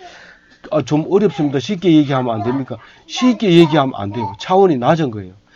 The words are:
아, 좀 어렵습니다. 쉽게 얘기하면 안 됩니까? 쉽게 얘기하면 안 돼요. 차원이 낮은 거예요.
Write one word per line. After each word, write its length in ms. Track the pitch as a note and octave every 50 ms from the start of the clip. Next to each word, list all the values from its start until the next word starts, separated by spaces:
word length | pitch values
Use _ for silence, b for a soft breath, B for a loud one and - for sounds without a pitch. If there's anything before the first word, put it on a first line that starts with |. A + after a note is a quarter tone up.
| B B B B B B B B B B B B B -
아, 120 | - D#3 -
좀 240 | - D3+ D3+ D#3+ -
어렵습니다. 480 | F3 G3+ G#3+ F#3+ - - D3+ C#3+ C3+ C#3
쉽게 360 | - - G#3 F3 F#3+ F3+ D#3+
얘기하면 380 | D#3 D3 C3+ C#3+ C3 B2+ A#2+ A2+
안 80 | G#2+ G#2
됩니까? 360 | A#2+ B2+ C#3 C3 - A#2 G#2+ b b b b b
쉽게 460 | b - - B3 B3+ A#3 G#3 A#3 F#3+ E3+
얘기하면 400 | E3+ E3+ C#3+ D3+ D3+ C3+ C3+ -
안 140 | G2+ G2+ G2+ G#2
돼요. 200 | A#2+ A2+ G2 G#2 -
차원이 400 | - - F#3 F#3+ G3 F#3 D3+ B2
낮은 320 | A#2+ C3+ E3+ D#3+ D#3+ B2+
거예요. 240 | A2 G#2 F#2+ F2+ F#2+ G#2 _ b b